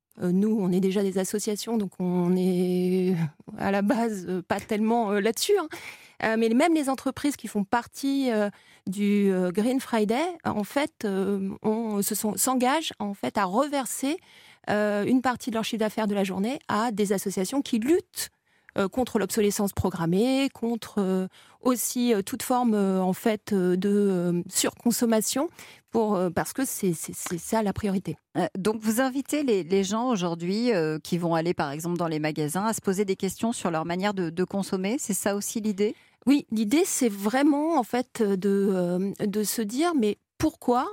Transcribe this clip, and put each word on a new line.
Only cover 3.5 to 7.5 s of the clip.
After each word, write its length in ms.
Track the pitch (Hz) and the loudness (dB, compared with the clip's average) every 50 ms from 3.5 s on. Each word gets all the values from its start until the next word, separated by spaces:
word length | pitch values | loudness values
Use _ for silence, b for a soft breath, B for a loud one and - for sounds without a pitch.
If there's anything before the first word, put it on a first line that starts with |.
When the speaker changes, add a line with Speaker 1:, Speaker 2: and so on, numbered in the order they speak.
| 214 - | -10 -4
Speaker 1:
à 140 | - 196 196 | -2 0 0
la 100 | 202 202 | 2 2
base, 440 | 202 - 220 233 233 214 190 175 175 | 2 2 2 0 -2 -2 -4 -6 -4
euh, 140 | 185 185 170 | -6 -6 -4
pas 180 | - 214 202 | -4 -4 -4
tellement, 500 | - - 220 208 220 220 233 240 226 196 | -4 -4 -2 0 2 2 2 2 2 2
euh, 100 | 202 208 | 0 2
là-dessus, 380 | 196 220 226 - - - 415 392 | 2 0 0 0 0 2 2 2
hein. 80 | 320 311 B B B B B B B B B B - | 2 -2 B B B B B B B B B B -2
Euh, 140 | 220 220 226 | 0 2 2
mais 100 | 226 226 | 2 4
même 220 | 226 247 311 349 330 | 4 4 4 4 4
les 140 | 311 277 262 | 2 2 0
entreprises 460 | 269 - - 269 - - - 294 269 | -2 -2 -2 -4 -4 0 -2 -2 -2
qui 140 | - - | -2 -8
font 160 | 208 | -4